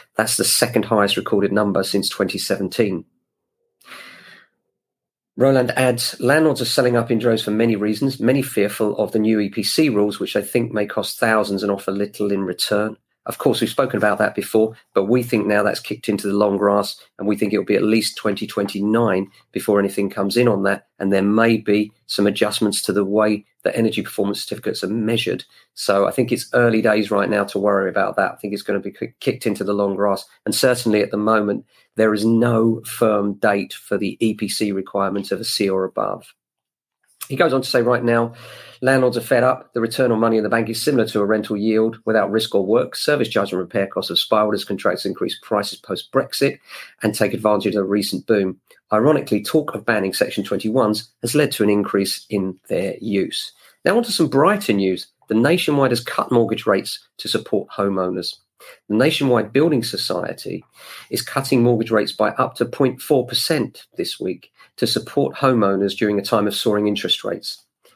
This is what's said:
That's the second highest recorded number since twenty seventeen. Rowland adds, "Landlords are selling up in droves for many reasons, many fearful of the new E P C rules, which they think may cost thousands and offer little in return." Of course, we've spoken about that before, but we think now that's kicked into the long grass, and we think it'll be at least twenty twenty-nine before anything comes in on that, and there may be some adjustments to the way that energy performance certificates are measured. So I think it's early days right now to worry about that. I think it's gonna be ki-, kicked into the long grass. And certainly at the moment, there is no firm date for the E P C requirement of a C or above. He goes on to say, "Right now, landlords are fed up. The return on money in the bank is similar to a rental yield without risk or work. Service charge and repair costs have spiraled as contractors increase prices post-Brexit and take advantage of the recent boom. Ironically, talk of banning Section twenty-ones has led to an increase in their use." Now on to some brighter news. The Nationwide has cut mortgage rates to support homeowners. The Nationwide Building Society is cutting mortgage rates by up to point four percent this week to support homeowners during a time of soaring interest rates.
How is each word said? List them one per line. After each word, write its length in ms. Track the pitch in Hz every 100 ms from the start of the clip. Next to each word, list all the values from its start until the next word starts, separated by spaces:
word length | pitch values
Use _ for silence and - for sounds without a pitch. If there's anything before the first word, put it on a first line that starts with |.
| - -
That's 220 | 113 -
the 60 |
second 420 | - - 120 117 117
highest 320 | 110 101 -
recorded 340 | - 104 98
number 320 | 104 104 95
since 260 | 95 101 98
twenty 280 | - 95 -
seventeen. 680 | - 95 98 - 104 90 - _ _ _ _ _ _ _ - - - - - - _ _ _ _ _ _ _ _ _ -
Rowland 360 | 135 131 123
adds, 480 | - 127 120 - -
"Landlords 420 | 123 151 156 -
are 40 | 120
selling 320 | - 123 120
up 140 | 113
in 80 | 113
droves 240 | 120 110
for 80 | 107
many 240 | 107 117 104
reasons, 440 | 107 107 139 131
many 220 | 117 139
fearful 560 | 135 - 101 - 107 107
of 140 | 101
the 80 | 110
new 200 | 107 110
E 100 | 101
P 140 | 113
C 260 | 101 - 156
rules, 300 | 104 104 104
which 140 | 98
they 100 | 110
think 300 | - 123 113
may 120 | 107 104
cost 340 | - 104 -
thousands 440 | 117 110 104 98
and 80 | 101
offer 200 | 98 -
little 400 | 98 101 - 104
in 120 | 98
return." 540 | 95 90 - 104 107 110 _ _ -
Of 120 | -
course, 200 | 139 110
we've 100 | 117
spoken 280 | - 127 104
about 220 | 104 104
that 160 | 104 -
before, 380 | - 110 110 113 _
but 100 | 98
we 180 | 98 127
think 260 | 120 110 98
now 140 | 104
that's 200 | 107 -
kicked 260 | - 117 -
into 200 | 101 101
the 60 |
long 220 | 101 104 98
grass, 420 | 101 101 101 - - -
and 80 | 98
we 80 | 101
think 160 | 104
it'll 140 | 104 95
be 100 | 101
at 80 |
least 320 | 110 113 104 -
twenty 300 | 107 98 104
twenty-nine 840 | - 101 98 104 113 113 92 98 _ _
before 280 | - - 101
anything 300 | 98 - 101
comes 280 | 104 98 120
in 100 | 120
on 160 | 101
that, 240 | 98 101 - -
and 140 | 98
there 100 | 98
may 360 | 101 110 117 110
be 340 | 107 104 107 - -
some 180 | - 104
adjustments 560 | 101 107 - 104 101
to 100 | -
the 100 | 98
way 420 | 98 104 107 104 - _ -
that 100 | -
energy 240 | 113 107
performance 400 | 90 - 101 98
certificates 400 | - - - -
are 40 | 92
measured. 560 | 110 107 113 - - - _ _ -
So 320 | - 98 98
I 40 |
think 200 | - 131
it's 180 | 120 -
early 280 | 123 120 110
days 300 | 110 107 101
right 180 | 101 95
now 140 | 104
to 160 | 101 98
worry 300 | 101 98 95
about 260 | 95 98 -
that. 160 | 95
I 40 | -
think 160 | 101
it's 100 | 101
gonna 160 | - 101
be 120 | 101
ki-, 220 | - 120 -
kicked 260 | 139 - 117
into 180 | 101
the 100 | 98
long 220 | 101 101 95
grass. 300 | 101 98 - _ -
And 100 | -
certainly 460 | 131 123 120 107
at 100 | 101
the 60 | 104
moment, 480 | 107 110 104 101 - _ _ -
there 160 | 110
is 120 | 107 110
no 560 | 113 120 113 113 110 -
firm 480 | - 113 104 101
date 400 | 101 107 101 95
for 240 | - - 101
the 200 | 101 -
E 140 | 113
P 140 | 107 101
C 240 | - 104
requirement 600 | 98 95 101 98 101 98
of 100 | 95
a 20 |
C 260 | - - 98
or 140 | 95
above. 500 | 92 - 104 - - _ _ _ _ _ _ _ _ _ -
He 80 | 135
goes 160 | 170
on 100 | 131
to 80 | 131
say, 120 | 131
"Right 220 | 117 120
now, 300 | 117 117 117 - - - - -
landlords 360 | 127 135 127 117
are 40 |
fed 220 | - 120
up. 300 | 127 - -
The 80 | 120
return 320 | 113 - 123
on 60 | 110
money 180 | 113 110
in 60 |
the 60 | 107
bank 200 | 113 110
is 120 | 113
similar 240 | 156 135 110
to 100 | 107
a 60 | 101
rental 320 | 107 104 104
yield 400 | 110 110 110 110 -
without 260 | 110 95
risk 240 | 110 - 101
or 100 | 95
work. 300 | 117 127 -
Service 320 | - 143 110
charge 240 | 110 101
and 80 | 92
repair 260 | 87 104 98
costs 240 | - -
have 100 | 85
spiraled 340 | - 110 107
as 100 | 104
contractors 420 | - 98 101 - 98
increase 320 | 87 90 -
prices 380 | - 104 101 -
post-Brexit 800 | - 92 - 131 131 - 139 143 - - - _
and 100 | 107
take 200 | 107 104
advantage 420 | 117 107 104 104 104
of 80 |
the 0 |
recent 420 | 98 104 101 90 -
boom. 340 | 104 95 90 _ _ _
Ironically, 500 | 107 135 147 143 104
talk 320 | 104 160 151 104
of 100 | -
banning 280 | 110 95
Section 320 | - 101 - 101
twenty-ones 640 | 101 110 127 107 110 - _
has 140 | 120 147
led 160 | 139
to 100 | -
an 60 | 104
increase 560 | 104 101 98 98 - -
in 280 | 104 95 92 -
their 260 | 85 95 -
use." 500 | 107 98 92 - - - - _
Now 140 | - 220
on 60 |
to 80 | 233
some 180 | - 156
brighter 420 | 135 170 208 208
news. 360 | 101 95 92 - _ -
The 80 | 110
Nationwide 560 | 135 180 - 143 131
has 80 | 120
cut 320 | - - -
mortgage 340 | 120 113 113 -
rates 400 | 98 - - - -
to 100 | 104
support 400 | 104 - 101 -
homeowners. 680 | - 101 95 90 92 87 - _ _ - - -
The 80 | 107
Nationwide 560 | 143 160 139 120 107
Building 320 | 135 165 139
Society 800 | 113 - - 87 90 - 95 92 - _ - - -
is 120 | 117
cutting 400 | - 135 135 131
mortgage 300 | 120 113 113
rates 220 | 110 -
by 160 | - 107 -
up 120 | 131 -
to 100 | 117
point 360 | - 131 131
four 260 | - 139 123
percent 580 | 107 - 156 113 - - -
this 200 | 82 -
week 340 | 95 - - _ - -
to 100 | -
support 480 | 123 - - 139 -
homeowners 640 | 135 120 98 95 98 -
during 220 | 107 101
a 40 |
time 240 | 101 110 104
of 80 | -
soaring 320 | 120 104 104
interest 360 | 98 - 98
rates. 400 | 104 92 - - _ _ _